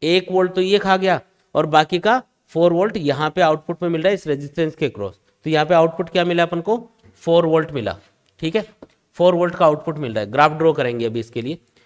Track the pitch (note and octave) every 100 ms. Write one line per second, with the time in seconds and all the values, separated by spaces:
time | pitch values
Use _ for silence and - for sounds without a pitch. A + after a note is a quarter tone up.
0 | D3+ F3+ F3+ F#3 F#3 F3+ F#3 G3+ F#3+ F#3+
1 | F#3+ D#3+ - _ _ - D#3 D3+ D#3 F3
2 | G#3 B3+ - _ _ D#3+ F3 E3+ G#3 A3
3 | C#3+ C3+ D#3 E3 E3+ D#3 - E3+ F3 E3
4 | E3+ G3 D#3+ C#3 C#3+ - D#3+ D3+ C#3+ G#2+
5 | G2+ - _ _ D#3 D#3 D3+ E3+ D#3+ E3
6 | F3 F#3+ F3 E3+ E3+ F3 F3 A#3 A#3 _
7 | _ _ - E3 E3 D#3+ D#3 D3 G#2 E2
8 | _ _ _ _ D#3+ G#3+ - _ - _
9 | _ - F3 F3 F3 F3 E3 D3+ - D3+
10 | C3+ A2 G#2 B2 D3+ D#3 D#3+ C#3+ B2 A#2+
11 | A#2 A#2 A2 - A#2 E3 _ _